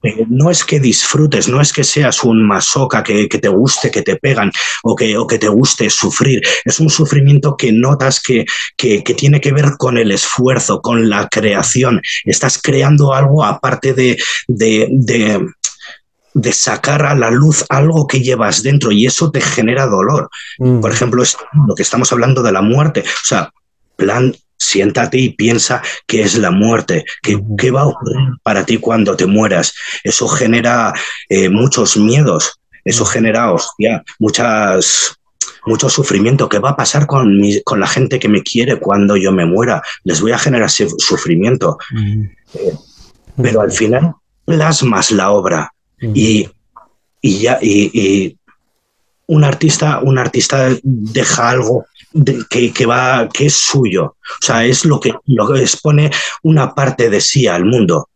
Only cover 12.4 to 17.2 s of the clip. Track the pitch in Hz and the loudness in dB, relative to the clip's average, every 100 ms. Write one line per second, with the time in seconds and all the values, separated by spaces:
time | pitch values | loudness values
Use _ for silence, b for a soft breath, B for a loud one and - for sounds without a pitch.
12.4 | 131 - - 135 139 147 139 135 139 151 | -2 -2 -2 0 4 4 4 2 2 2
13.4 | 107 - 131 123 135 127 127 120 B B | 2 -2 -4 -2 -2 0 0 0 B B
14.4 | B 113 110 110 107 131 117 117 107 101 | B -2 0 2 2 0 0 0 0 -2
15.4 | 85 - - B B B _ _ _ - | -4 -8 -12 B B B _ _ _ -2
16.4 | 120 123 - 107 - 147 113 139 | -2 -2 -2 -4 -2 0 0 2